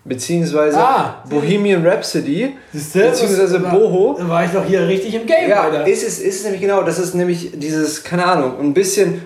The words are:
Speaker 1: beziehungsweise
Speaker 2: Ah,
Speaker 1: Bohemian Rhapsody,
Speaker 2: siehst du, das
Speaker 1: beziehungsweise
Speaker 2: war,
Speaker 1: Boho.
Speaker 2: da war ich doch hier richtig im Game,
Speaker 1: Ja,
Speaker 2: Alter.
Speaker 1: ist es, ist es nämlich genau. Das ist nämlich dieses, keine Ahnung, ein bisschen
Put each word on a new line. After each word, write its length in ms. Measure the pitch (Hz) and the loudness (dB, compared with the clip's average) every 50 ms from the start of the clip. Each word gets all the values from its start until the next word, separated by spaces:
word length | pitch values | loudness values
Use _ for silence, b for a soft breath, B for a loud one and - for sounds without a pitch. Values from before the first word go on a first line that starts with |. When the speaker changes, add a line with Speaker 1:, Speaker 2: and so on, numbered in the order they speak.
| _ | _
Speaker 1:
beziehungsweise 720 | - 127 127 - - 175 170 165 143 147 151 151 151 147 | -10 -8 -8 -4 -2 -2 -2 0 0 0 2 2 2 4
Speaker 2:
Ah, 460 | - 240 269 262 190 139 113 - - - 131 | 4 4 4 2 2 0 -4 -8 -12 -10 -4
Speaker 1:
Bohemian 560 | 147 147 143 165 202 202 208 202 190 170 160 | -2 -2 0 0 0 2 2 2 2 2 4
Rhapsody, 680 | 180 208 - - - - 151 127 139 151 196 247 277 - - - - - | 2 2 2 -2 -4 -4 -4 -2 -2 -2 -2 -2 -4 -6 -10 -20 -14 -12
Speaker 2:
siehst 220 | 147 143 - - | -10 -10 -2 0
du, 40 | 190 | 2
das 220 | 220 247 240 254 | 4 4 4 2
Speaker 1:
beziehungsweise 420 | 220 196 190 185 190 175 185 170 180 | 0 2 2 2 2 2 2 0 0
Speaker 2:
war, 80 | 180 | 2
Speaker 1:
Boho. 440 | 175 202 220 180 180 185 208 277 285 175 | 4 4 4 4 4 2 2 2 0 -2
Speaker 2:
da 80 | 175 | -4
war 180 | 165 170 170 180 | 0 0 0 0
ich 60 | 175 | 0
doch 140 | 196 180 147 | -2 -2 0
hier 220 | 165 190 180 165 | 0 0 2 2
richtig 280 | 180 190 190 220 220 220 | 2 0 -2 -2 -4 -6
im 100 | 226 226 | -6 0
Game, 240 | - 320 330 359 - | 2 2 2 4 2
Speaker 1:
Ja, 140 | 208 202 165 | 2 2 2
Speaker 2:
Alter. 240 | 156 151 143 151 | 0 0 0 2
Speaker 1:
ist 180 | 190 226 214 226 | 0 0 0 -2
es, 120 | 214 170 - | -6 -6 -4
ist 180 | - 196 190 - | -4 -4 -4 -4
es 40 | 208 | -6
nämlich 180 | 208 190 175 | -6 -4 -2
genau. 220 | 196 196 202 190 175 | -2 0 0 2 0
Das 160 | 165 165 180 | 0 -2 -2
ist 160 | 180 165 175 | -4 -2 -2
nämlich 360 | 180 180 180 175 170 - - - | -2 0 0 -2 -4 -6 -10 -10
dieses, 480 | 147 143 156 156 156 151 143 - - - | -8 -6 -4 -2 -2 -2 -2 -4 -8 -8
keine 220 | - 175 175 175 | -4 -2 0 2
Ahnung, 340 | 180 185 156 131 127 127 139 | 2 2 2 0 -2 -2 -2
ein 140 | 143 143 139 | -2 0 2
bisschen 480 | 185 196 - - 208 185 170 - - - | 2 2 2 2 2 2 0 0 -6 -8